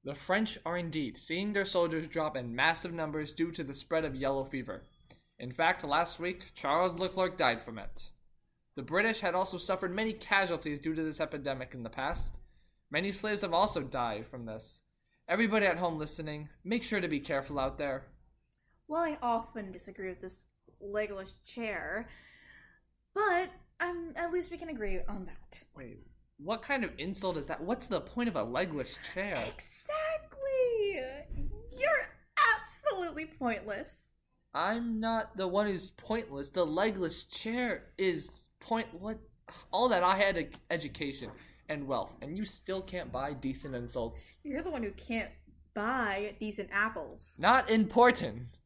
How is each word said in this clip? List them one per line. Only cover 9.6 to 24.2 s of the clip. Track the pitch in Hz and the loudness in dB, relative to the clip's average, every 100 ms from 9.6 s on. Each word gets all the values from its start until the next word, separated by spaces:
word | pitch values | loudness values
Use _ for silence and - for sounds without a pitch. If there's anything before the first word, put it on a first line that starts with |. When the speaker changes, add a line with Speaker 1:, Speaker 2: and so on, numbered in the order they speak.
| - 185 185 | -2 0 0
Speaker 1:
many | 190 220 | 0 -2
casualties | - - 196 190 165 151 143 | -2 2 4 4 0 -2 -2
due | 160 | -2
to | 160 | 0
this | 156 147 | -2 -2
epidemic | 156 147 135 131 127 | -2 -2 -2 -4 -6
in | 127 | -8
the | 113 | -8
past. | - 135 170 - - - _ _ _ _ | -4 -2 0 -2 -6 -14 _ _ _ _
Many | 151 190 | -2 0
slaves | 196 220 208 | -2 -2 0
have | 202 | 2
also | 165 208 170 | 6 6 4
died | 135 131 120 107 113 | -2 0 0 -2 -6
from | 127 | -10
this. | 113 110 - - _ _ _ _ - | -10 -10 -10 -14 _ _ _ _ 0
Everybody | 190 226 214 196 | 4 6 8 6
at | 165 | 4
home | 180 160 | 2 0
listening, | 151 - 156 151 147 - | -4 -4 -4 -6 -8 -12
make | 180 233 | -2 -2
sure | - 208 | 2 0
to | 175 | 2
be | 147 | 0
careful | - 139 135 143 | 0 -2 0 0
out | 135 139 | 0 0
there. | 143 131 - - _ _ _ _ _ _ - | -2 -2 -8 -20 _ _ _ _ _ _ -4
Speaker 2:
Well, | 311 | 0
I | 330 302 | 0 0
often | 247 226 - 226 196 | 0 0 -2 -10 -10
disagree | 185 202 185 185 | -10 -14 -8 -8
with | 180 | -8
this | 185 - - _ - _ | -10 -10 -12 _ -20 _
legless | 202 208 208 196 190 - | -4 -2 -2 -4 -10 -14
chair, | - - 226 185 156 196 233 - - - - - - _ _ _ _ | -14 -6 -4 -4 -4 -4 -6 -14 -20 -20 -20 -20 -20 _ _ _ _
but, | 392 427 349 359 - - _ | 2 4 4 2 -6 -20 _
um, | 349 349 339 | -4 -2 -6
at | - | -4